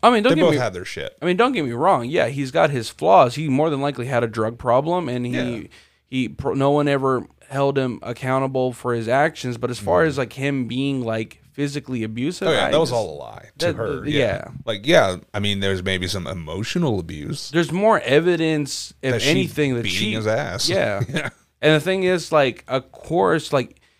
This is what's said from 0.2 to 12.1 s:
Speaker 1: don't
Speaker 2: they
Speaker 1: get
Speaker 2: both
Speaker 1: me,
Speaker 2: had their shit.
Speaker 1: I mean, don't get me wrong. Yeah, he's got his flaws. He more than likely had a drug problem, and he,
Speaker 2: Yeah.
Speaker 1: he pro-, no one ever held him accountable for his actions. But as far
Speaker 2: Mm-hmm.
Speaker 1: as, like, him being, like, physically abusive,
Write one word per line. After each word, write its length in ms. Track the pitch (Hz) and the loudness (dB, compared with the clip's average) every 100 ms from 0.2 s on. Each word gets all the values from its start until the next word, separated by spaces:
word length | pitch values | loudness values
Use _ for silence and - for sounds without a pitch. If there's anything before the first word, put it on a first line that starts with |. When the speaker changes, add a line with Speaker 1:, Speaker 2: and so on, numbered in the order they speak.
Speaker 1:
don't 80 | 220 | 4
Speaker 2:
they 40 | 160 | 4
Speaker 1:
get 60 | |
Speaker 2:
both 60 | 175 | 4
Speaker 1:
me, 60 | 147 | 2
Speaker 2:
had 160 | 117 | 0
their 100 | 92 | -4
shit. 320 | - - 65 _ | -10 -8 -10 _
Speaker 1:
I 40 | |
mean, 120 | 175 180 | -2 2
don't 160 | 240 | 2
get 120 | 247 | 2
me 80 | 143 | -2
wrong. 320 | 117 165 156 | 0 2 2
Yeah, 240 | 120 170 120 | 0 0 0
he's 220 | 135 135 | -2 -2
got 200 | 147 165 | 2 2
his 200 | 139 110 | 2 -6
flaws. 440 | - 165 190 127 | -2 6 6 6
He 140 | 123 160 | 2 0
more 220 | 131 160 | 2 2
than 100 | 139 | 0
likely 260 | 143 139 120 | -2 -4 -2
had 160 | 127 | 0
a 60 | 117 | 0
drug 300 | 107 110 120 | -2 -4 -2
problem, 500 | 127 123 151 175 156 | 2 2 2 -2 -2
and 180 | 123 123 | -4 -4
he, 60 | |
Speaker 2:
Yeah. 340 | 123 123 117 - - _ _ _ | -2 -4 -6 -12 -20 _ _ _
Speaker 1:
he 220 | 131 123 | -4 -4
pro-, 260 | - 139 | -4 -4
no 160 | 135 139 | 2 2
one 160 | 147 147 | 4 2
ever 400 | 139 131 127 - _ - | 2 0 0 -4 _ -10
held 300 | 135 139 139 | -2 0 0
him 200 | 131 117 | -2 -4
accountable 680 | 110 123 131 131 135 131 127 | -10 -8 -2 0 0 -2 -2
for 200 | 120 123 | -4 -4
his 140 | 117 110 | -2 0
actions. 480 | 131 156 156 127 117 | 2 2 0 -8 -6
But 140 | 120 | -6
as 80 | 117 | -6
far 240 | 104 175 | 0 2
Speaker 2:
Mm-hmm. 60 | 160 | 2
Speaker 1:
as, 100 | 135 | 0
like, 140 | 120 | -6
him 320 | - 139 139 117 | -4 -4 -2 -4
being, 340 | 123 139 135 | -2 -2 -2
like, 360 | 117 113 110 - _ | -2 -4 -6 -12 _
physically 500 | - 143 143 135 127 | -6 -4 -4 -6 -4
abusive, 440 | 110 | -4